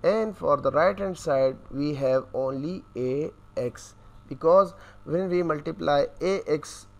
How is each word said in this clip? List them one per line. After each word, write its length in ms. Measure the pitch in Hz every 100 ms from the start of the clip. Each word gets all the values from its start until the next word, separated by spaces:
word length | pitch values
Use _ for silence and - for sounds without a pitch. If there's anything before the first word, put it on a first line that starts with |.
and 320 | 160 220 220 185
for 220 | 165 139
the 120 | 139
right 260 | 135 180 196
hand 220 | 196 175
side 380 | 165 135 131 135 -
we 220 | 127 147
have 320 | 139 131 131 131
only 520 | 127 131 135 151 185 -
A 380 | 120 127 139 160 - - -
X, 400 | 123 - - - - - -
because 460 | 135 160 185 185 - - -
when 260 | - 160 185
we 140 | 180
multiply 640 | 170 151 151 160 160 143 143 -
A 220 | 175 196 -
X 400 | 151 - - -